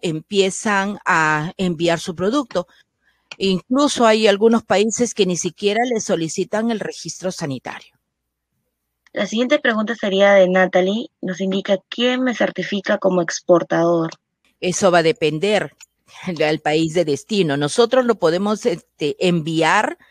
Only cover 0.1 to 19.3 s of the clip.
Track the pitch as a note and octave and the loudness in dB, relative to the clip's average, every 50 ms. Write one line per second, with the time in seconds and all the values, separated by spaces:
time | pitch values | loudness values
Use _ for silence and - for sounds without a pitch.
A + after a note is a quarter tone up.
0.1 | D#3 D#3 - - G#3 G3 F#3 F#3+ - - - A3 G#3 G3 G3 G3+ G3+ - - - | -4 -4 -6 -4 0 2 2 2 0 -4 -4 -2 0 0 0 -2 -6 -6 -2 0
1.1 | F3+ E3 D#3+ D#3 D#3 D3+ D3+ F3 - - F#3+ F3+ E3+ D3 E3+ E3+ E3 D#3+ - - | 2 2 2 2 2 0 -2 -4 -6 -4 -2 -2 -2 0 0 0 0 -2 -4 -8
2.1 | E3+ D#3 F3+ G3+ A#3+ D4 C4 - - F#3 - _ _ _ _ _ _ _ _ _ | -8 -4 -4 -2 -2 -2 -4 -2 -4 -6 -6 _ _ _ _ _ _ _ _ _
3.1 | _ _ _ - - - F#3+ G3 F#3 F3 - - B3+ C#4 D4 C#4 - - A#3+ A3 | _ _ _ -18 -10 -4 -2 -2 -2 -2 -2 -2 0 2 2 2 2 2 4 4
4.1 | A3 A3+ A3 G#3 G3+ G3 G#3+ A3+ A3+ A3 - - G3+ F#3 G#3 A3+ G3+ - A#3+ A3 | 4 4 4 4 4 4 4 4 2 2 0 0 0 2 2 0 0 -2 -4 -2
5.1 | - - G3+ F3+ F3+ D#3 - F3+ - - G#3 G3+ G#3 A3 B3 B3+ A#3+ A3 - - | 0 0 0 0 0 -4 -4 -6 -6 -4 -2 -2 0 0 -2 -2 -2 -4 -2 -2
6.1 | G3 E3 D#3+ D#3 - - F3+ - - G#3 A3+ A#3 A#3 G3+ - D#3+ D#3 - - E3 | -2 -2 -2 -4 -4 -6 -6 -4 -4 -4 -2 -2 -4 -4 -6 -10 -10 -12 -14 -14
7.1 | - - E3 F#3 F3 - F3 D3 C3+ A#2+ - - - - - - _ _ _ _ | -12 -8 -8 -8 -8 -6 -6 -8 -8 -8 -10 -12 -14 -14 -18 -20 _ _ _ _
8.1 | _ _ _ _ _ _ _ _ _ _ _ _ _ _ _ _ _ _ _ _ | _ _ _ _ _ _ _ _ _ _ _ _ _ _ _ _ _ _ _ _
9.1 | - - G3+ F#3+ G#3 A3 B3+ A#3+ - - - B3 A3+ G#3+ G#3+ G#3+ A3+ - - G3+ | -6 -6 -6 -4 -2 -2 0 2 0 2 2 0 0 0 -2 -4 -4 -4 -4 -2
10.1 | F#3+ F#3+ G3+ G3+ G3+ G3 F#3 F3+ F#3 F#3 F#3 F3+ - F3+ F#3 F#3+ G3+ A3+ B3 - | 2 4 4 6 6 6 6 4 4 2 2 2 2 2 0 0 -2 -4 -6 -8
11.1 | _ - - F#3+ F3+ - G3 F#3+ F#3+ G3 F#3+ - G3+ F#3+ _ - - - A#3+ B3 | _ -12 -10 -8 -6 -4 -4 -4 -4 -4 -2 -2 -2 -2 _ -8 -6 -2 -2 -2
12.1 | B3+ B3+ B3+ B3+ A3+ - G#3 F#3 - - F3 - - G3+ - - G#3+ G3 - F#3+ | 0 0 -2 -2 -2 -2 -2 -4 -4 -6 -6 -6 -6 -6 -2 -2 -2 0 0 0
13.1 | F#3 F3+ E3 E3 - - _ - F3+ E3+ E3+ - E3 E3 E3 E3+ F3 E3+ E3 D#3+ | 0 0 -2 -2 -6 -6 _ 4 4 4 4 0 -2 0 2 2 2 0 -2 -4
14.1 | - _ _ _ _ _ _ _ _ - - F3+ F3 - G#3 F#3 F3 F3 D#3+ E3 | -6 _ _ _ _ _ _ _ _ -8 -6 -4 -2 2 2 4 4 4 4 4
15.1 | D3+ - E3 D3+ D3+ D#3 F3+ G3+ G#3+ F#3+ E3 D3 _ _ - _ _ _ _ _ | 2 2 0 -2 -2 0 -2 0 0 0 -2 -4 _ _ -20 _ _ _ _ _
16.1 | - - - F#3 F3 D3+ D#3 D3+ D#3 D3+ - D3+ D3+ D#3+ E3 D#3+ D3+ F3+ E3+ D#3 | -20 -12 -10 -8 -2 -2 0 0 0 0 0 0 0 2 0 0 0 0 0 0
17.1 | C#3+ C3 - - A3 G3+ F3+ D#3 C#3 C#3 D3 D3 - - A#3 A3+ B3+ B3+ B3+ A#3+ | -2 -4 -4 -4 -2 0 0 0 0 0 -2 -2 2 2 2 4 4 2 2 2
18.1 | A3+ - - D#3+ E3 F3+ G3+ G#3 G#3+ G#3 - A#3+ F3 D#3 - _ _ - D#3+ D3 | 0 2 2 0 2 0 -2 -2 -4 -2 -2 -4 -4 -4 -8 _ _ -6 -4 -4
19.1 | - - F3+ F3+ | -2 0 0 0